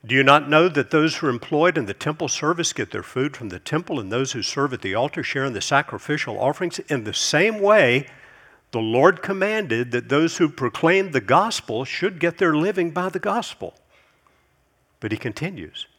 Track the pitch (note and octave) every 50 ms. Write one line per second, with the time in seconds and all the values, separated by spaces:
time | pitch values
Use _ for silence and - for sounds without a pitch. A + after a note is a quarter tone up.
0 | - G#2+ B2 C3+ C#3 C3+ C#3+ D3+ D3 C#3 D3+ D#3 E3+ F#3 D#3 D3 C3 - - D#3+
1 | D3+ D#3+ D3+ - - D3+ B2 A#2+ - - E3 D3 D#3+ F3+ F3 D#3+ A#2+ G2 G2 -
2 | - D3+ D3+ D#3 E3 C#3+ - - - D3+ F3 E3+ E3 - - - A2+ - - G2+
3 | F2 - - B2+ C3 D3 C#3+ - A#2+ G#2 F2+ F2+ _ - - D#3 F3 - G3 C3+
4 | G#2 F#2+ G#2+ A#2+ C3+ C3 - B2 G2+ - - C#3+ C#3 C#3+ B2+ A2+ - G2+ F#2 A2
5 | B2+ D3 - E3+ D#3 - - C#3 C3+ C#3 A#2+ G2 - - C#3+ C#3 D3 - - G#2
6 | - - D3 D3 - - A2 G2 A2+ C3 D3 - F#3 E3+ - - - - D3+ C3
7 | A2 G#2 G2 - - - - D3+ F3 A3 A3 G#3+ G3 G3+ G#3 G#3+ D#3+ B2 A#2+ B2+
8 | C#3+ - - - - - - - - - _ _ _ _ - A#2 A2 A2 A2+ B2+
9 | C#3 F3+ F#3+ D#3+ - - G3 F#3+ G3 G#3 G#3+ A3 G3+ D3+ A2+ A2+ B2 B2 A#2+ B2
10 | A#2 A2+ C3+ C#3+ D#3+ E3 - - F3+ D3+ C#3 - C3+ A#2 - - - D#3+ F3+ G3
11 | G3 F#3+ D3 C3 A#2+ - C#3+ E3 G3 A3+ A3 - - - A2+ A2+ C3 - - -
12 | F3 G#3 F#3+ D#3+ D#3 E3+ D#3+ - G3 F3 D#3 D3+ D#3+ G3 G#3 F#3+ F3 E3+ D3+ F3+
13 | F3+ F#3+ F#3 F#3+ - G#3 G3 A#3+ G#3+ - - _ G#2 F2 _ _ _ _ _ _
14 | _ _ _ _ _ _ _ _ _ _ _ _ _ _ _ _ _ _ _ _
15 | - A2 G#2+ G#2+ - B2+ G#2 - D3 F3 G3 C3 E2 D#2 _ - - _ _